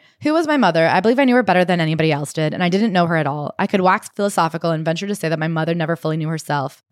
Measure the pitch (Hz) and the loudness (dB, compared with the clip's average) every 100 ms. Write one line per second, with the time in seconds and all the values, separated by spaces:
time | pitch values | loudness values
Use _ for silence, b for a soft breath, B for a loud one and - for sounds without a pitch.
0 | b b 294 320 311 294 190 165 165 170 | b b 0 0 2 2 2 4 2 2
1 | 208 254 262 247 196 180 180 175 160 160 | 2 2 4 2 2 2 2 0 0 0
2 | 160 143 151 160 156 190 180 190 226 180 | 0 0 -4 -4 -2 0 0 0 0 2
3 | 170 165 143 147 143 - 202 196 185 196 | 2 0 -2 -4 -6 -4 -2 0 2 2
4 | - - 202 196 160 165 170 160 160 165 | -2 -4 -2 0 -2 0 -2 -2 -2 -4
5 | 202 208 160 156 160 165 160 170 156 165 | -4 -4 -4 -4 -4 -2 -2 -2 -2 -4
6 | 156 160 156 160 - 147 131 - _ | -4 -4 -4 -6 -4 -4 -4 -10 _